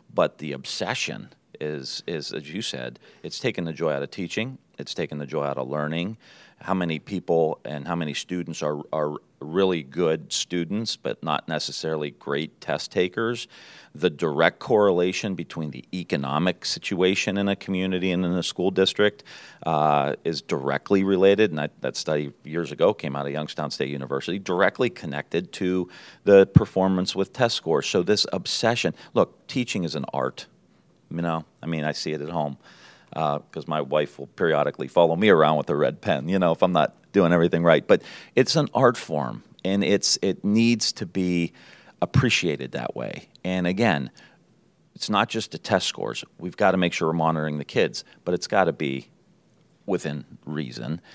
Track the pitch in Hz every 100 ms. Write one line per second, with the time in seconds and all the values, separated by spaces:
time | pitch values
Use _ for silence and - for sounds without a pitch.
0 | _ - 78 - 78 67 - - 92 127
1 | - 52 - - _ - 76 73 67 -
2 | - 82 71 - 73 82 - 65 62 62
3 | - - 87 - 123 98 85 73 82 69
4 | 71 - 90 107 120 131 _ - - -
5 | 78 73 69 73 71 65 65 73 76 82
6 | 92 113 - - - - - 95 87 78
7 | - 98 - 82 80 - - 76 76 87
8 | 78 69 - 90 82 78 76 76 - 78
9 | 76 76 - - 73 85 95 87 67 76
10 | 82 80 - - - 87 87 101 113 -
11 | - 55 80 76 - 78 - - 80 80
12 | 73 - - 71 78 - - 76 - 101
13 | 92 - 113 117 - - - - - 73
14 | 87 71 82 73 82 - - 110 104 87
15 | 92 95 104 87 82 - 78 64 - 92
16 | - 80 67 73 90 87 - - - 90
17 | 92 95 - 98 101 98 - 92 95 92
18 | 92 90 90 87 82 - 90 92 92 -
19 | 104 - - - - - 80 80 76 73
20 | 69 - 82 76 - 71 67 69 - 98
21 | 95 92 98 101 107 76 73 - 65 -
22 | - 76 71 - - 80 76 71 87 107
23 | 73 71 71 73 76 - 76 - 67 71
24 | 67 69 85 98 95 90 95 - 127 -
25 | 82 71 - - 87 - 92 92 87 -
26 | - - - 98 98 - 104 95 95 92
27 | 92 95 98 - 117 - 82 76 - 98
28 | 87 104 - 95 - - 113 120 90 -
29 | - 117 87 - - 131 120 104 82 73
30 | 67 67 65 - - _ _ _ _ _
31 | - 80 85 80 - _ 80 80 76 73
32 | 80 76 76 85 76 67 - - - -
33 | _ - 78 73 - 80 69 76 67 76
34 | 73 - 69 - 85 73 71 - 67 87
35 | 85 85 107 85 76 78 - 73 69 -
36 | - 73 73 95 87 82 92 87 71 -
37 | _ 101 85 85 85 85 85 78 - 95
38 | - - - - 127 160 143 - 127 120
39 | - 76 64 55 - _ 92 98 82 98
40 | - - 98 90 101 110 113 117 - -
41 | 92 95 90 87 85 - - - - -
42 | 90 - 127 - 87 73 65 - 57 -
43 | 55 50 - _ 90 92 87 95 117 73
44 | 62 - - _ _ _ _ _ _ -
45 | - 104 113 113 - 82 - 95 - -
46 | 50 58 - - 90 - 101 92 85 -
47 | 80 82 80 80 78 73 - 123 87 -
48 | - - - 87 - 101 87 - 73 67
49 | - _ _ _ _ _ _ _ - 90
50 | 80 73 - - - 76 64 60 62 82
51 | -